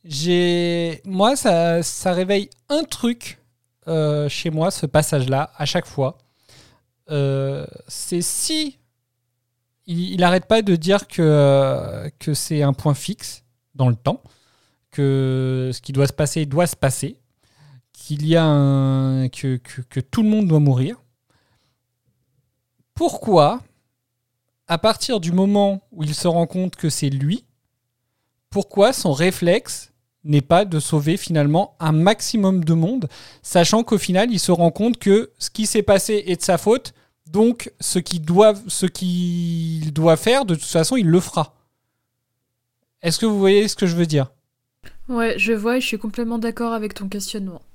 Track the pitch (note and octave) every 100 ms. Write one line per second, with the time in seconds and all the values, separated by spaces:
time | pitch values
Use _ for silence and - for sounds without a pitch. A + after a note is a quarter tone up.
0 | E3+ C#3 E3 F3 F3 F3 E3+ E3+ E3+ D#3
1 | G3 F#3 G#3+ C#4 - E3+ E3+ E3+ E3+ -
2 | F#3+ F3+ F#3 G3+ G3 _ _ D4 E4 -
3 | A#3 A#3 - - _ _ _ _ - D#3+
4 | D3+ D3 D3 - E3+ D#3 E3+ - D3+ D#3
5 | D3 D3 B2+ C3+ D#3 - C#3+ F3+ - -
6 | C3 - _ _ _ - _ _ _ _
7 | - D3 C#3 C3+ C3+ C#3+ D3 - - -
8 | - F3 F3 - - D#4 D4+ - _ _
9 | _ _ _ _ _ _ _ _ - E3+
10 | F3+ F#3 F3+ F#3 - A3 G#3 E3+ D#3+ G3+
11 | - - D#3+ D3 C#3 C#3 C3+ C3+ - -
12 | C#3+ _ - C#3+ - D3+ C#3+ C3 D#3 C#3
13 | - G#3 - - _ _ _ C3+ B2+ A2+
14 | - A#3 - _ _ _ _ _ _ -
15 | C#3 C3+ C3 C3 C3 C3 B2+ B2 - C#3
16 | C#3 - D3 E3 D3 C#3+ F3+ - C#3 -
17 | C#3 - _ _ _ _ D3 C3 _ _
18 | - D3 D3+ E3 D#3+ D3 C#3 C3+ C3+ C3+
19 | C3+ C3 C3 - C3+ B2+ - - B2+ C3+
20 | - - G#3+ G#3+ G3 D#3 C#3+ B2+ C3+ A#3+
21 | _ _ _ _ _ _ _ _ _ _
22 | _ _ _ _ _ _ _ _ _ -
23 | E4 - - F3+ D3 A#3+ - _ _ _
24 | _ _ _ _ _ _ - E3+ A3 A3
25 | - A3 E3 F3+ G3 G3+ G3+ G3 _ F3+
26 | D3+ D3+ F3+ E3+ E3+ F3+ F#3 - E3 -
27 | C#3+ C#3 C#3+ A3 _ _ _ _ _ _
28 | _ _ _ _ _ G3+ - G3 G#3+ C4+
29 | F3+ C#3 F3 - E3+ G#3 - - - _
30 | _ _ D3+ D3 C3+ E3 G3+ D#3+ - D#3
31 | D3 G3 - D#3+ D3 D#3+ G3+ _ D#3 D#3
32 | F3+ A3 - A3+ G3 F#3 D#3+ E3 E3 C4
33 | D#3+ - - - - F#3 E3+ A3 A#3 G#3
34 | - F#3 A#3 G3 - E3+ E3+ - A3 A#3
35 | G3+ G3+ - _ - - G#3+ A3 G#3 G3
36 | - G#3+ F3+ F3 - F3 G3+ A#3+ - _
37 | _ _ D#3+ F3 A3+ A#3+ - _ - F3+
38 | - F3 D#3 F3+ G#3+ G3+ A3 - F#3 -
39 | F3+ F3 F3 F3 E3+ E3 E3 D#3+ D#3 D3
40 | E3 D#3+ - B3+ A#3 E3 - E3 D#3+ C4
41 | F3 F3 - - D3+ _ _ _ _ _
42 | _ _ _ _ _ _ _ _ _ _
43 | E3+ - A3+ G#3 F#3+ G3+ G#3 - F#3 E3+
44 | E3+ D3 C3 _ _ _ _ _ - -
45 | - A#3+ A3+ G3+ G#3+ A3 A3 B3+ B3+ G#3+
46 | A3 A3 A3+ A#3 A3+ A3+ A#3 A3+ G#3 -
47 | G3 G3+ G3 G#3+ F#3+ E3+ -